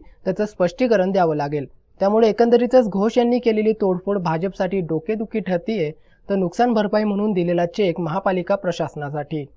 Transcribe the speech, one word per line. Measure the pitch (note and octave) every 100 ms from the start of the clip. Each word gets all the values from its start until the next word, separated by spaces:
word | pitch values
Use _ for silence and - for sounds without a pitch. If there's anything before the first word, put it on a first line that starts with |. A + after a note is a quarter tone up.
| - - -
त्याचं | F#3 G#3
स्पष्टीकरण | - F3 F3 B3+ G#3 F#3
द्यावं | G3 E3+ D3+
लागेल. | C#3+ D3 C3+ - _ -
त्यामुळे | G3 G#3+ A3+
एकंदरीतच | G3+ A#3 A#3 A#3+ C4 A3
घोष | F#3+ G#3+ A#3+
यांनी | A#3+ A#3+
केलेली | A#3+ G#3+ G#3+
तोडफोड | G#3+ G3 F3+ G3 G3+
भाजपसाठी | E3+ D#3+ F#3+ - F#3 G3
डोकेदुखी | D#3+ D#3 D#3+ G#3+ A3 A3+
ठरतीये, | F#3+ F3+ F3 A3 D3+ D#3+ _ _ -
तर | G3
नुकसान | F3 E3+ A#3+
भरपाई | A3 G#3 G#3+
म्हणून | G#3+ G3+ G#3+
दिलेला | F#3 F3 F3 E3+
चेक | F3 G3 E3+
महापालिका | E3 F#3 G3 F#3 F3 G3
प्रशासनासाठी. | F#3 E3 D3+ D#3 C#3+ D3+ D3 D#3 C#3